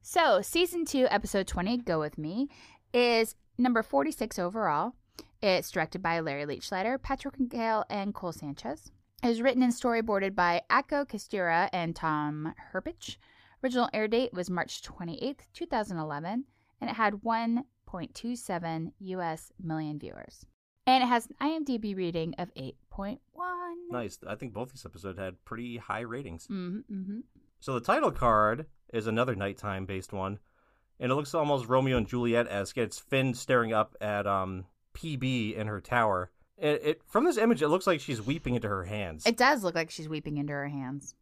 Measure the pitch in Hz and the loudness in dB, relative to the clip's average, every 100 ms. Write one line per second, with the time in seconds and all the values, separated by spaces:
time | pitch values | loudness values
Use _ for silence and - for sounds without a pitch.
0 | - 359 311 196 196 330 349 349 311 269 | 2 4 6 6 4 2 2 0 0 2
1 | 254 208 208 202 190 - 185 247 233 160 | 2 2 0 -2 0 -2 0 -2 0 -2
2 | 151 151 151 208 285 - - - _ 247 | -2 -6 -6 -4 -4 -6 -20 -20 _ 2
3 | 240 226 226 - _ - 247 233 220 277 | 4 4 2 -4 _ 2 4 4 2 2
4 | 311 - 220 - 175 220 190 147 208 - | 2 -2 -4 -2 -4 0 2 2 0 -6
5 | _ - - _ 208 185 - 180 160 185 | _ -20 -20 _ 2 4 2 -2 -2 0
6 | 175 170 160 139 147 139 - 185 208 262 | 0 0 0 -4 -4 -6 -4 -2 0 -2
7 | - 269 277 277 247 240 226 220 - 202 | -2 -4 -4 -4 -2 0 0 0 0 -2
8 | 196 202 180 - 147 143 233 311 - _ | -4 -4 -6 -6 -10 -8 -8 -10 -12 _
9 | _ - 240 226 254 254 254 240 247 233 | _ -2 0 4 4 4 4 4 2 2
10 | 226 202 196 196 175 175 - 247 - 196 | 2 2 2 2 4 4 4 2 4 -2
11 | 185 214 - 202 175 165 196 185 165 165 | -2 -8 -6 -2 2 4 2 0 -2 -2
12 | 160 151 147 151 156 - - 185 311 339 | 0 2 0 -2 -6 -8 -8 -6 -6 -10
13 | - - _ _ _ _ 262 247 240 220 | -14 -16 _ _ _ _ 0 2 2 0
14 | 214 226 269 175 180 180 - - - - | 2 2 0 -2 -2 -2 -4 -6 -14 -10
15 | 170 160 262 285 - - 339 247 214 170 | -10 -6 -6 -6 -16 -12 -2 -2 -2 -4
16 | 156 147 165 233 277 _ _ _ 233 214 | -4 -6 -4 -4 -6 _ _ _ -8 2
17 | 214 208 226 226 233 233 277 _ - 185 | 2 2 -2 0 2 0 -2 _ -12 -10
18 | - - 233 240 - 175 165 160 165 _ | -10 -8 -8 -8 -4 -4 -4 -4 -6 _
19 | 190 185 170 160 - - 175 160 151 147 | -8 -4 -4 -4 -10 -10 -4 -4 -4 -6
20 | - - - - - _ _ _ - 262 | -10 -12 -18 -20 -20 _ _ _ 4 4
21 | 247 240 - - 285 320 285 240 214 190 | 6 2 0 -2 -2 0 -2 -2 -2 -2
22 | 175 165 165 - 180 - 135 - _ - | -2 0 -2 -4 -8 -8 -12 -12 _ -10
23 | 196 254 _ 302 359 359 349 339 349 123 | -8 -10 _ -8 -6 -4 -8 -10 -8 -6
24 | 104 - 87 104 127 101 127 131 - 87 | -6 -10 -10 -10 -8 -8 -10 -10 -18 -10
25 | 98 90 95 90 - 113 120 117 - 107 | -10 -8 -8 -10 -12 -10 -8 -10 -8 -8
26 | 117 123 151 - - 196 180 202 - 196 | -6 -10 -10 -12 -10 -8 -6 -8 -8 -10
27 | 190 214 - _ _ _ - 127 123 254 | -8 -10 -12 _ _ _ -6 -2 2 2
28 | 262 123 120 107 107 120 156 - _ 117 | 2 2 4 6 6 2 -6 -18 _ -2
29 | 110 110 127 101 101 101 104 95 95 95 | 0 2 2 0 -2 -4 -6 -6 -4 -6
30 | - 98 95 101 _ _ _ _ _ _ | -6 -4 -4 -6 _ _ _ _ _ _
31 | 127 135 143 170 147 139 113 131 135 127 | 0 0 0 0 2 2 4 4 4 2
32 | 98 123 120 117 117 101 95 - 110 - | 2 0 2 2 2 -2 -4 -2 -4 -4
33 | - 135 131 117 - 127 113 110 101 - | -2 0 2 -2 2 2 4 2 0 -2
34 | 104 104 101 98 95 92 95 _ _ - | -2 0 0 0 0 -6 -10 _ _ -12
35 | 160 139 131 127 107 107 107 104 - 120 | -6 -2 0 0 -2 -2 -4 -6 0 2
36 | 110 92 90 _ _ - 151 151 151 160 | 4 2 -2 _ _ -2 0 2 0 -2
37 | _ 214 330 233 226 156 151 180 - 156 | _ 2 4 4 4 4 4 4 4 0
38 | - 117 107 156 135 123 107 98 90 107 | 0 -4 -2 -2 0 0 0 -2 -2 -4
39 | 92 78 214 233 254 285 185 160 160 - | -4 0 0 4 4 4 0 -2 -4 -8
40 | 156 156 151 147 147 143 143 143 127 143 | -6 -6 -4 -4 -2 -4 -4 -6 -6 -8
41 | - _ | -10 _